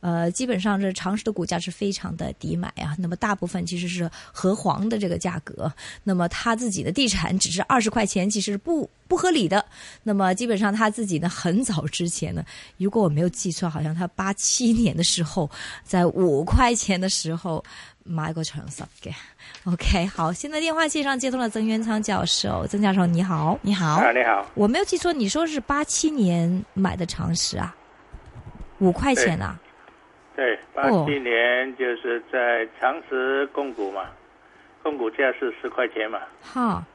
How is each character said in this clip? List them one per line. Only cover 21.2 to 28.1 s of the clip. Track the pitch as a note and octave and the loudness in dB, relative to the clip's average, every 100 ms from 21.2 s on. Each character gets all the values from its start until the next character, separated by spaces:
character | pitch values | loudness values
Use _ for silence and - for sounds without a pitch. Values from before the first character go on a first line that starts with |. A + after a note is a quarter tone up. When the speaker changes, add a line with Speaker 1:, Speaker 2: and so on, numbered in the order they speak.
| B3+ | 0
Speaker 1:
通 | B3+ | 0
了 | A#3+ | -2
曾 | A3 A3 | 0 0
元 | A3 | 0
仓 | A3 G#3+ | 0 -2
教 | G#3+ F#3+ - | 0 0 0
授。 | - - F2 - | 0 0 -2 -2
曾 | G3+ | 2
教 | G#3 | 4
授， | F#3+ F3 | 4 4
你 | E3+ | 4
好。 | F#3 D#3+ D#3 F#3 | 2 2 2 0
Speaker 2:
你 | G3 | 0
好。 | G3 E3 D#3 | 2 2 4
Speaker 3:
啊， | C3+ | 4
你 | A#2+ | 4
好。 | A#2 G2+ G2+ | 4 2 0
Speaker 1:
我 | - G#3 | 2 2
没 | C#4+ | 4
有 | G4+ | 2
记 | F4 | 0
错， | F4 | 0
你 | E4 G3+ | 2 0
说 | D4 E4 | 2 0
是 | D4+ | -2
八 | - C#4+ | -2 -2
七 | D4+ - D#4 | 0 0 0
年 | D4+ F#3+ E3+ E3+ F#3 G#3 | 2 2 4 2 0 -2
买 | - F#3+ F#3+ | 0 0 0
的 | E3+ | -4
长 | - F3 E3+ | -2 -2 0
实 | - - | 0 -2
啊？ | F3 - - - - | -4 -8 -20 -20 -20